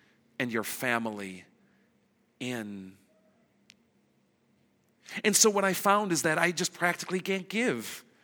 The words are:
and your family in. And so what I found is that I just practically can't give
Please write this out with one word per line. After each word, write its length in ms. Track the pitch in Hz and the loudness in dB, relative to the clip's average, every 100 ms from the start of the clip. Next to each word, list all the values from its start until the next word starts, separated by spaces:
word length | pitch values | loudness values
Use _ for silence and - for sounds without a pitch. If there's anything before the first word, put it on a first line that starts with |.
| _ _ _ - | _ _ _ -6
and 120 | 123 | -4
your 120 | 113 | -2
family 800 | 104 - 127 117 113 104 98 92 - _ _ _ _ _ _ _ _ - | -4 -4 -2 0 -2 -6 -10 -12 -16 _ _ _ _ _ _ _ _ -10
in. 580 | 127 120 104 101 95 92 _ _ _ _ _ _ _ - _ _ _ _ _ _ _ _ _ _ _ _ - 190 | -6 -6 -6 -10 -14 -18 _ _ _ _ _ _ _ -20 _ _ _ _ _ _ _ _ _ _ _ _ -14 -2
And 120 | 214 202 | 2 6
so 160 | 220 | 6
what 120 | 202 | 4
I 100 | 190 | 2
found 380 | 180 202 208 208 | 2 4 4 4
is 120 | 160 | 0
that 160 | 160 160 | 2 2
I 120 | 170 | 2
just 220 | 165 175 | 2 -4
practically 460 | - 175 170 - 185 | 0 0 0 -4 -4
can't 280 | - 190 180 | -2 -4 -4
give 560 | - 247 120 104 - - _ | -2 0 -2 -4 -12 -16 _